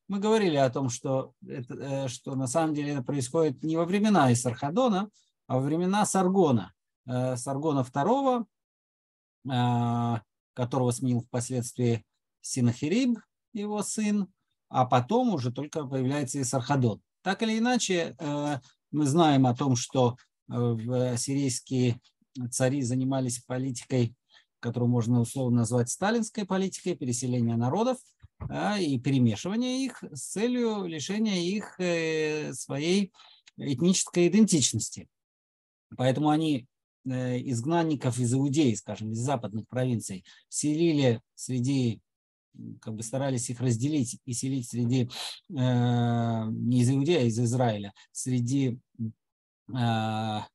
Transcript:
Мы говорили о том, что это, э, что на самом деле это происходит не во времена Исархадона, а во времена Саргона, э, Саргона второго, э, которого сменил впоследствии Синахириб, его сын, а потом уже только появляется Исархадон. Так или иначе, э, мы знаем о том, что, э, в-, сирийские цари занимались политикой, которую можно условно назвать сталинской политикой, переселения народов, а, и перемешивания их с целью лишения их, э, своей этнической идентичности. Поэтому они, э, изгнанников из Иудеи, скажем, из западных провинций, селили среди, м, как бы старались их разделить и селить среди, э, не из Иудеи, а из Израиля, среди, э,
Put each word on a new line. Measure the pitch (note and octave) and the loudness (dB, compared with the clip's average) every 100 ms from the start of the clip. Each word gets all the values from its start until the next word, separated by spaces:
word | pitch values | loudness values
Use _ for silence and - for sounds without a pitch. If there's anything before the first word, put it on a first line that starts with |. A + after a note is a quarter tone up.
| - | -8
Мы | G3 | -2
говорили | G#3+ A3 F#3+ C#3+ | 2 4 4 4
о | C3 | 2
том, | C#3 C3 | 2 -4
что | - C#3 C3 - _ B2 | -4 -2 -2 -4 _ -12
это, | - B2 | -12 -10
э, | B2 C3+ C3+ C3 | -10 -6 -6 -6
что | - - C3+ | -8 -8 -4
на | B2+ | 0
самом | E3 D#3 | 0 0
деле | D3 D3 | 0 -2
это | C#3+ | -4
происходит | B2 C#3+ A#2+ E3 D#3 B2+ | -2 -4 0 2 2 0
не | D#3 D#3+ | -2 0
во | |
времена | E3+ G3+ A3 F#3 C3 | 2 2 4 6 6
Исархадона, | A#2+ B2 A#2 C#3+ G3 B3+ F#3 G#3+ _ _ _ - | 4 0 -2 -2 2 2 2 -2 _ _ _ -4
а | B2+ | -2
во | |
времена | C#3 D#3+ F3+ G#3 G3 | 0 0 2 2 2
Саргона, | F#3+ F#3 G3 D#3 A2+ F2 _ _ _ - | 2 2 4 4 4 0 _ _ _ -6
э, | B2+ B2+ B2 | -4 -2 -4
Саргона | C3+ C3+ D#3 C#3 | -6 -4 0 0
второго, | B2 C#3+ E3 C4+ C4+ B3 - _ _ _ _ _ _ _ _ _ B2+ | -2 0 2 2 2 0 -4 _ _ _ _ _ _ _ _ _ -4
э, | B2 B2 A#2+ A#2+ A#2+ A#2 A#2 - _ _ | 0 2 2 0 0 -2 -4 -6 _ _
которого | - B2 C3+ B2 | -6 -2 0 0
сменил | A#2+ C3 A#2+ | 0 0 0
впоследствии | - B2 B2 C3 A#2+ - A#2+ A2+ - _ _ _ | -2 -6 -4 -4 -4 0 2 0 -4 _ _ _
Синахириб, | - C3+ A#2+ A#2+ D3+ A3+ C4 A#3 - _ _ | -8 0 2 2 0 2 2 -2 -6 _ _
его | G#3 G#3 G#3 | -8 -4 -4
сын, | - - G#3 G#3 F#3 _ _ _ _ | -4 -4 0 0 -2 _ _ _ _
а | C3 B2 | 0 2
потом | B2+ B2 A#3 B3 | 2 2 2 2
уже | D#3+ A#2+ | 0 -2
только | B2+ D3 E3 C3 | -4 -6 -6 -4
появляется | C3+ B2+ D3 C3 C#3+ | -2 0 -2 -2 -4
Исархадон. | B2+ C3 A#2 C#3 A#2+ F#2+ _ _ | -2 -2 0 2 2 0 _ _
Так | F#3 G3 | -6 -2
или | A3 A3 | -2 0
иначе, | A#3+ B3 - F3+ E3 - | 2 0 0 0 -2 -6
э, | D3 D3 D3 C#3 - _ _ | -6 -4 -4 -4 -10 _ _
мы | D3 C#3+ | 0 2
знаем | E3+ D#3+ C3+ C3 | 6 6 6 6
о | |
том, | A#2+ C#3+ B2 | 4 2 0
что, | - C3+ A#2+ B2 _ _ - | 0 2 2 2 _ _ -8
э, | |
в-, | B2 A#2+ A2+ A#2 B2+ B2+ A#2+ | -2 -2 -2 -2 -2 0 -2
сирийские | - C#3 C3+ A#2+ - C3 B2 A#2+ _ _ _ B2+ B2 | -2 -2 -2 -4 -2 0 2 0 _ _ _ -10 -6
цари | - B2+ C#3+ | 0 0 2
занимались | A#2+ C3 C3 C3+ B2+ A#2+ | 0 0 0 -2 -2 -6
политикой, | - B2+ C3 A#2+ - B2+ A#2 - _ - _ _ | -6 -6 -4 -6 -2 0 0 -4 _ -20 _ _
которую | A#2+ A#2 A#2+ | -6 0 2
можно | B2 A2+ B2 | 2 2 2
условно | A#2 C3+ B2+ A#2+ | 2 -2 0 2
назвать | A2+ B2 A#2 | 2 0 0
сталинской | - G3 A#3 A3 - G3 | -2 0 0 -2 -4 -2
политикой, | F#3 F#3+ - F3+ - | -2 -2 -4 -6 -4
переселения | C3 A#2+ B2+ B2 A#2 A#2 | -4 -4 -2 0 0 0
народов, | B2 F3+ B3 B3 - _ - - - | 0 0 0 -2 -8 _ -20 -14 -10
а, | C#3+ F#3+ G#3 | -4 -2 -2
и | D#3+ C3 | 0 0
перемешивания | C#3 C3+ A#2+ G2+ F3 A3 B3+ B3+ C4+ | 0 4 4 2 -4 -2 -2 -2 -4
их | - - | -8 -14
с | D3 - | -12 -8
целью | F#3 A#3+ B3 A#3 G#3 F3+ | -4 -2 0 -2 -2 -4
лишения | D#3+ C#3 G#3+ A3 F#3 | -6 -4 -2 0 0
их, | F3 G#3 - - | 0 -2 -6 -4
э, | F3+ E3+ D#3+ D#3 D#3 D3+ D3 | -2 0 0 0 -2 -2 -6
своей | C3+ - C#3 D#3+ G3 G3 - - _ _ - | -8 -8 -4 2 2 0 -6 -20 _ _ -8
этнической | C#3 C3+ F3 F#3 - F3 F3 | -4 2 2 2 0 2 4
идентичности. | G3+ G#3+ D#3+ - A2 - - - _ _ _ _ _ _ _ _ A2 | 6 6 4 2 -2 -6 -10 -16 _ _ _ _ _ _ _ _ 0
Поэтому | B2+ C3 D3+ | 0 2 2
они, | D3+ D#3+ C3 - _ _ _ C3 | 2 2 -2 -6 _ _ _ -6
э, | B2+ B2+ B2 C3 | -4 -2 -4 -2
изгнанников | A#2 C3+ E3+ D#3+ C#3 C3 A#2+ | -4 0 0 0 0 -2 0
из | A#2+ | 0
Иудеи, | C3+ C#3+ C#3+ C3 G#2 | 0 0 2 2 2
скажем, | - G#2 G#2+ | -4 -8 -8
из | A2 | -4
западных | C3 C3 G#2 A2 G#2 | -2 -4 -4 -8 -6
провинций, | B2 B2+ A2+ - F#2 - - _ | -2 -2 -2 -4 -12 -14 -20 _
селили | - D3 D3+ E3+ D3 B2+ A2+ - - | -4 -2 2 2 4 4 2 -4 -14
среди, | - B2+ B2+ C3+ A#2+ G2+ _ _ _ _ _ B2 | -6 -2 0 2 0 -2 _ _ _ _ _ -18
м, | A2+ A2 | -16 -14
как | A2+ G#2+ | -12 -10
бы | |
старались | A2 C3 C#3 B2+ - | -6 -4 -2 -2 -4
их | A#2+ | -2
разделить | B2+ A2 C#3+ D#3 A#2 - | 0 0 0 0 -2 -6
и | - | -10
селить | A#2 C3+ C3+ A#2+ | -6 -4 -4 -4
среди, | A#2 A#2 C3 A#2+ - - - - | -2 0 0 0 -4 -12 -14 -10
э, | |
не | D3 B2+ B2 A#2+ A#2+ A#2+ A#2+ A#2 A2+ A2 A#2 A#2 B2 | -2 2 2 2 2 2 2 0 -2 -4 -2 0 2
из | A#2+ | 4
Иудеи, | C#3 C#3+ E3 | 2 2 2
а | |
из | A#2+ A2+ | 2 2
Израиля, | A#2 A#2 A#2+ G#2 G2 - _ | 0 2 0 0 -6 -14 _
среди, | - C3 B2+ A#2+ C#3 B2+ B2+ _ - A2 - _ _ _ _ - B2 | -10 -4 -2 0 0 0 -2 _ -8 -8 -8 _ _ _ _ -8 -2
э, | A#2 A2+ A2 A2 A2 G#2+ - | 0 0 -2 -4 -4 -6 -8